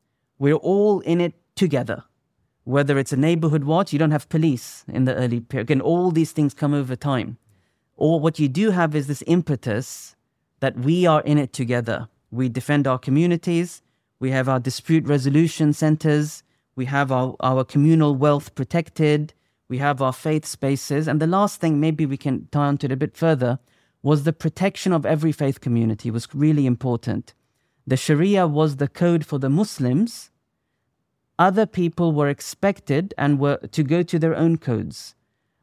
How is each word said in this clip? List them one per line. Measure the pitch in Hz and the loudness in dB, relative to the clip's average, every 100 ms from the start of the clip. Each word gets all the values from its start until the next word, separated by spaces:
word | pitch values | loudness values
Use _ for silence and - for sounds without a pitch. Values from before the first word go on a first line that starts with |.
| _ _ _ - | _ _ _ -4
We're | 139 | 0
all | 156 151 196 208 196 | 0 2 2 2 2
in | - 170 | 0 0
it | 175 - _ - | 0 -6 _ -2
together. | 185 143 160 - - _ _ _ _ _ | 0 0 -4 -8 -12 _ _ _ _ _
Whether | - 135 143 139 | -4 0 2 0
it's | 131 | -2
a | 131 | 0
neighborhood | 151 170 160 156 | 2 2 0 0
watch, | 139 160 - | 0 0 0
you | 143 | 0
don't | 156 | 2
have | 151 - | 0 -2
police | 160 160 123 - - - | 0 0 0 -6 -18 -8
in | 104 | -2
the | 127 | 0
early | 80 123 117 | 0 -2 -2
period. | 117 131 113 | -4 -4 -2
Again, | 139 | 0
all | 135 170 180 | 0 0 2
these | 165 156 | 2 0
things | - 143 | 0 -2
come | - 147 | 0 -2
over | 143 127 | -2 -4
time. | 127 143 131 - 117 _ _ _ _ _ - | -6 -2 -2 -4 -10 _ _ _ _ _ -2
Or | 151 165 | 0 2
what | 160 160 | 0 0
you | 147 | 0
do | 131 220 | 2 2
have | 185 165 | 2 2
is | 151 143 | 0 -4
this | 139 - | -4 0
impetus | 175 165 135 - 107 139 - - _ _ _ _ _ | 0 0 -4 -2 -4 -6 -12 -20 _ _ _ _ _
that | 135 120 | -4 -2
we | 127 175 175 | 0 2 4
are | 156 | 2
in | - 147 | 2 0
it | 135 | 0
together. | - 120 123 113 104 117 _ _ | -4 -4 -2 -2 -6 -8 _ _
We | 117 131 | -4 -4
defend | 120 123 147 135 | -4 -2 0 2
our | 127 | 0
communities. | - 139 175 170 180 170 175 - _ _ _ - | 0 2 2 0 -2 -2 -2 -8 _ _ _ -8
We | 131 | -4
have | 131 131 | -2 0
our | 131 | 0
dispute | 123 - - 160 147 | -2 -6 0 0 2
resolution | 143 135 143 165 - 151 | 0 2 2 2 2 0
centers. | 147 156 151 156 147 151 - - _ _ - | 2 0 2 2 0 -2 -8 -20 _ _ -8
We | 127 | -4
have | 139 139 | -2 0
our, | 127 131 - | 0 -2 -2
our | 131 131 | 0 0
communal | 127 143 147 160 151 | 0 2 4 6 4
wealth | 135 147 143 - | 2 2 2 -2
protected. | - 131 170 165 - 156 151 151 _ _ _ - | -8 -4 -4 -4 0 2 2 -2 _ _ _ -10
We | 127 | -4
have | 143 135 | -2 0
our | 131 | -2
faith | 123 156 156 | -2 -2 -2
spaces. | - - 139 139 - 143 156 | -4 -6 -2 -2 -2 -4 -2
And | 147 | 0
the | 160 | 0
last | 185 202 - | 0 0 -2
thing, | 165 147 | 0 0
maybe | 156 156 | 0 0
we | 151 135 | -2 -4
can | 143 127 - | -4 -4 -4
tie | 147 143 | -2 0
onto | 143 139 | 0 -2
it | |
a | 131 | -4
bit | 147 - | -6 -2
further, | 165 151 123 127 _ _ _ _ | 0 2 0 -2 _ _ _ _
was | 135 151 | 0 0
the | 147 | 0
protection | 156 160 - 190 - 196 | -2 -4 -2 -2 -2 0
of | 170 147 | 0 0
every | 156 160 | 0 0
faith | 147 139 135 | 0 -2 -2
community | 131 117 110 107 120 | -2 0 0 -2 -4
was | 113 - | -6 -6
really | 135 151 151 135 | 0 2 2 2
important. | 120 131 117 - 110 - _ _ _ _ _ - | 0 -2 -4 -4 -6 -8 _ _ _ _ _ -2
The | 131 | -2
Sharia | - 151 185 202 175 | 2 2 4 2 2
was | 147 156 135 | 2 0 0
the | 139 | -4
code | - 175 170 | 0 2 2
for | 156 143 | 0 -4
the | 135 | 0
Muslims. | 147 208 - 127 131 233 - - _ _ _ _ _ _ _ _ _ _ - | 0 0 -2 0 0 0 -4 -20 _ _ _ _ _ _ _ _ _ _ 0
Other | 180 190 | 2 2
people | 165 - 170 - 170 | 0 0 -2 0 0
were | 147 143 | 2 0
expected | 139 - - 196 196 - 139 196 - | -2 -10 -4 -4 -2 -2 -2 -2 -2
and | 143 143 | 0 2
were | 143 143 | 0 -2
to | - - | -4 -4
go | 139 170 | 0 0
to | 175 170 | 0 0
their | 165 - | 0 2
own | 165 165 | 2 0
codes. | - 110 - - - - _ _ _ _ | -2 -4 -4 -12 -18 -20 _ _ _ _